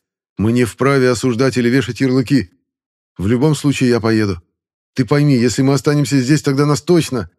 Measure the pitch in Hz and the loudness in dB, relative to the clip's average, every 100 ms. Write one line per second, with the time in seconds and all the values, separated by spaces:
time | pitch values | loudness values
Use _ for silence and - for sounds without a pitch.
0 | _ _ _ - 107 120 123 - 131 139 | _ _ _ -4 0 0 0 0 0 2
1 | 127 117 131 117 135 127 120 135 123 113 | 0 0 -2 0 0 0 0 0 -2 -4
2 | 135 131 131 139 95 _ _ _ _ _ | -2 0 0 -2 -2 _ _ _ _ _
3 | _ - 95 120 156 147 147 - 127 117 | _ -8 -2 0 0 0 -2 0 0 0
4 | 113 110 104 87 - _ _ _ _ - | 0 0 -2 -6 -12 _ _ _ _ -6
5 | 110 147 147 127 120 - 135 135 151 147 | -2 2 2 2 2 0 0 0 0 0
6 | 131 139 123 151 143 135 147 143 - 175 | 0 0 2 0 0 0 0 0 0 0
7 | - 123 85 | 0 -6 -8